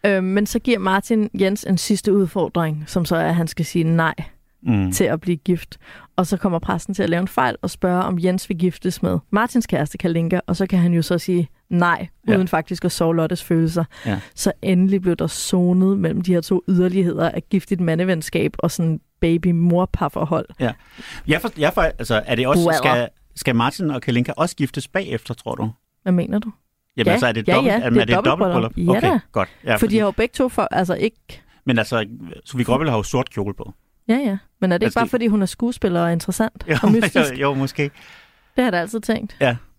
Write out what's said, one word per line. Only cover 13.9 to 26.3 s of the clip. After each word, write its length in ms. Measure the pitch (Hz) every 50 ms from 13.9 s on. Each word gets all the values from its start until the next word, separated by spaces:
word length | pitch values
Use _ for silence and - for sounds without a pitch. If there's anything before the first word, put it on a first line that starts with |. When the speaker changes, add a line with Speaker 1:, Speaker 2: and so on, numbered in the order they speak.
| - - -
Speaker 2:
Ja. 140 | 120 101 98 - - _
Speaker 1:
Så 180 | - - 202 - - -
endelig 400 | - 190 180 185 190 196 196 185
blev 140 | 185 170
der 100 | - 160
zonet 720 | 160 - - - - - 185 175 175 180 185 185 190 196 202
mellem 220 | 185 160 160 -
de 120 | 175 180 180
her 80 | 175
to 220 | 165 - 196 180 - -
yderligheder 600 | 190 175 185 180 180 196 185 175 160 - 160 170
af 120 | - 170 - _
giftigt 300 | - 190 - - 196 170
mandevenskab 760 | 180 165 160 156 180 185 185 160 156 - - - 151 151 - -
og 120 | - 170
sådan 300 | - - 170 165 160 - _ _ _ _
baby-mor-parforhold. 1300 | - 165 165 170 160 185 170 165 170 175 170 175 180 - - - - 147 - - 156 143 - 151 - - - -
Speaker 2:
Ja. 120 | 127 117 - - _ - - - - - - - - -
Jeg 120 | 233 233
for-, 100 | 226 233 - 160
jeg 120 | 147 151 -
for-, 80 | - 175
altså, 400 | 180 - - 120 - 120 107 104
er 80 | - 127
det 120 | 113 127
også, 160 | 127 143 175 170
Speaker 1:
Brother. 140 | 170 160 147 127 127 123
Speaker 2:
skal, 140 | 120 120 - _ _ _ _ _
skal 180 | - - - 123
Martin 340 | 117 117 127 - - 190 151
og 120 | 143 127 -
Kalinka 300 | - 120 120 123 - -
også 200 | - 156 175 -
giftes 320 | - 147 131 - 151 - -
bagefter, 460 | _ 190 196 175 127 113 - - 120
tror 200 | - - 117 123
du? 160 | 123 - 113 113 _ _ _ _ _ _
Speaker 1:
Hvad 100 | 190 180
mener 260 | 180 170 -